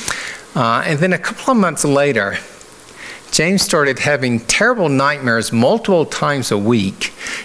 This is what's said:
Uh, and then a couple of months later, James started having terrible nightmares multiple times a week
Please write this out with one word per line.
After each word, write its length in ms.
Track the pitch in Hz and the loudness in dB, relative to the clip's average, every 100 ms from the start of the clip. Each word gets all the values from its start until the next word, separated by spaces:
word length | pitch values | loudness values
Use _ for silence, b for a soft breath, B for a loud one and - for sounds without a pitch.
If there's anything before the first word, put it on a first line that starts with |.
| B B B B B | B B B B B
Uh, 280 | 151 113 117 175 | -2 0 0 0
and 140 | 147 | 0
then 120 | 185 | 0
a 60 | 175 | 0
couple 340 | - 226 - | -4 -6 0
of 60 | 240 | 2
months 260 | 180 143 | 2 0
later, 540 | 147 139 143 117 98 - - - - - - B B B B | 0 2 2 2 -2 -4 -10 -18 -20 -20 -20 B B B B
James 300 | - 160 190 | 0 2 2
started 380 | - 165 139 127 | 2 2 2 0
having 420 | 147 143 127 117 | 0 0 0 -2
terrible 480 | - - 226 233 160 | -2 0 2 2 2
nightmares 640 | 135 139 143 127 113 - | 2 2 0 0 0 0
multiple 540 | 113 127 226 208 175 143 | 2 4 2 2 2 2
times 440 | - 147 143 - | -2 -2 0 0
a 60 | 104 | 0
week 560 | 104 120 95 - - B B B | 2 2 0 -4 -8 B B B